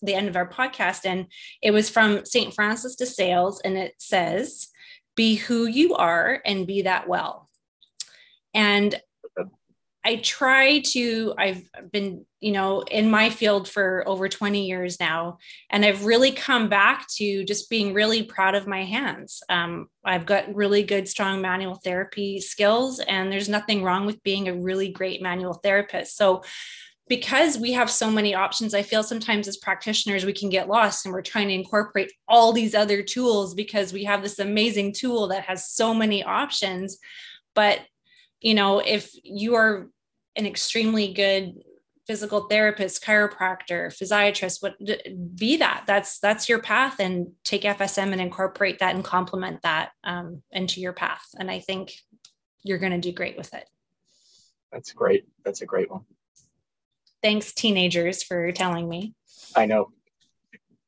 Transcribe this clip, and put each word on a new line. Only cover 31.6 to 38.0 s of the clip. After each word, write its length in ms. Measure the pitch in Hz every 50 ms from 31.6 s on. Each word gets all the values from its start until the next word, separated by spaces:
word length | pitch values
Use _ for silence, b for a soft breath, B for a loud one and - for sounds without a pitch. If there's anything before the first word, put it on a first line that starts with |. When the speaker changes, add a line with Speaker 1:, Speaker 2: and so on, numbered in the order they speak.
| 185 - - 208 208 208 - 196 190 - - _ _
Speaker 1:
all 260 | - 226 233 226 226 226
these 200 | 240 226 214 220
other 300 | 208 214 208 202 202 202
tools 500 | 202 - 247 254 240 220 202 196 185 170
because 380 | 190 208 - - 208 196 175
we 140 | 180 196 202
have 160 | 202 202 202
this 180 | 196 208 - -
amazing 540 | 196 202 208 214 220 233 202 202 196 202 202
tool 340 | - - 254 240 226 208
that 160 | 185 185 196 190
has 260 | 185 185 185 - -
so 240 | - - 226 226 226
many 300 | 220 220 214 208 196 -
options. 760 | 185 185 220 277 285 - - 208 190 185 180 190 190 185 B B B B B B B B B B _ _
But, 280 | 214 208 208 - - - - _ _